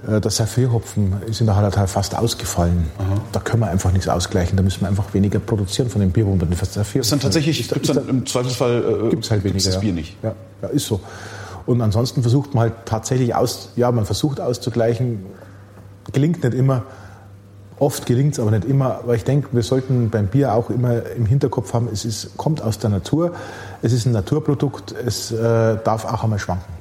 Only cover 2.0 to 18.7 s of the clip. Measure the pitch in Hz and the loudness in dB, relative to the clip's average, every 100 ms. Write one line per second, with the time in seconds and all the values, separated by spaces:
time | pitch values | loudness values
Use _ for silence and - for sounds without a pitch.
2 | 98 - 113 - - - 85 87 80 - | -2 0 0 -2 -4 0 2 2 0 -2
3 | 95 101 - 104 - 113 107 92 98 92 | -2 0 -2 -6 0 0 2 2 2 2
4 | - 87 87 95 87 98 95 - 92 95 | 2 -2 0 0 2 2 2 0 -2 0
5 | 101 101 101 104 101 107 98 - 127 107 | 0 2 2 0 0 -2 -2 -2 -2 2
6 | 98 90 104 95 82 87 98 - 104 135 | 2 2 2 2 0 0 -2 -4 -2 0
7 | 117 - - 175 151 143 120 151 156 143 | 0 0 2 2 2 0 -2 0 2 0
8 | 123 131 - 127 127 123 143 123 - 104 | 0 -2 0 -2 -2 0 2 2 2 0
9 | 110 - 110 107 95 95 95 92 104 87 | 0 0 0 0 2 0 0 0 0 -2
10 | 78 - 110 101 - - 98 147 - 101 | -6 -8 -8 -8 -16 -12 -4 -2 0 -4
11 | - - - - - - - 123 110 95 | -4 -14 -14 -14 -14 -12 0 2 2 2
12 | 127 - 120 131 139 113 113 - - - | 0 0 2 2 2 2 2 0 -4 -4
13 | - 127 123 - 117 - - - 120 120 | 0 0 2 2 0 -2 -8 0 2 2
14 | 101 98 151 139 160 120 - 117 113 117 | 0 0 0 0 -2 -2 -2 0 2 2
15 | 123 110 95 - - - - - - - | -2 -4 -10 -16 -20 -20 -20 -20 -20 -18
16 | - - 151 170 127 123 135 131 - - | -4 0 0 2 0 2 2 2 -2 -16
17 | - - - - - - - - 139 - | -20 -20 -20 -20 -20 -20 -20 0 0 0
18 | - 123 147 139 110 107 110 | 0 2 2 2 2 2 2